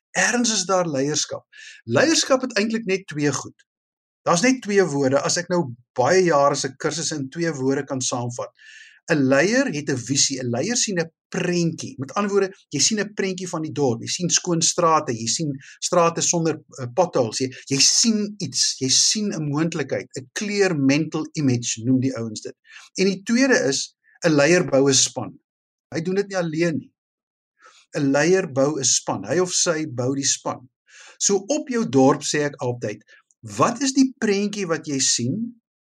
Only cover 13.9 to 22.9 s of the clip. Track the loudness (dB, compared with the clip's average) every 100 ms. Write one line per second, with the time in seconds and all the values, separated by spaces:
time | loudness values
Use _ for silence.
13.9 | 0 -4 -4 -2 0 0 0 0 2 2
14.9 | 2 0 -4 -4 -4 -4 -6 -12 -12 0
15.9 | 2 2 2 0 0 0 -4 -10 -12 -4
16.9 | 0 2 2 0 -2 -6 -6 -4 2 2
17.9 | 4 2 0 -2 -6 -8 -2 -2 -2 0
18.9 | 2 2 0 -2 -4 -2 -2 -2 -2 -4
19.9 | -6 -6 -12 -12 -8 -4 2 2 4 2
20.9 | 2 0 -4 -6 -2 0 0 -2 -4 0
21.9 | 2 0 -4 -8 -10 -12 -16 _ -20 -12